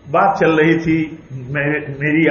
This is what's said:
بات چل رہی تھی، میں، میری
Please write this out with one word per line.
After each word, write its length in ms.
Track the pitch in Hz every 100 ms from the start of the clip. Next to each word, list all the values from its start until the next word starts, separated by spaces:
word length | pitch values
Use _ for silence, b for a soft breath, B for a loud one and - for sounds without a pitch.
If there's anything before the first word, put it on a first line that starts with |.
بات 340 | - 160 196 196
چل 160 | 165 160
رہی 200 | 156 165
تھی، 140 | 165 160 156 - - 131 127
میں، 140 | 143 143 147 143 139
میری 300 | 151 156 151